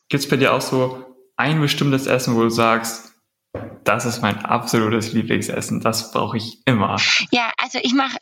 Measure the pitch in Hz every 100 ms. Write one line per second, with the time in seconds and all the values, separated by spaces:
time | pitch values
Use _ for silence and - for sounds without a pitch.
0 | - 143 - 131 131 127 - 131 127 127
1 | - - _ - 131 156 143 - 143 135
2 | 135 127 127 117 117 113 117 113 - -
3 | - _ _ _ _ - - - - 110
4 | 120 113 107 101 - 117 120 120 107 113
5 | 107 113 - 117 - - - 110 113 110
6 | - - 107 110 110 - - 117 98 98
7 | - - 180 240 226 - 254 262 247 269
8 | 269 240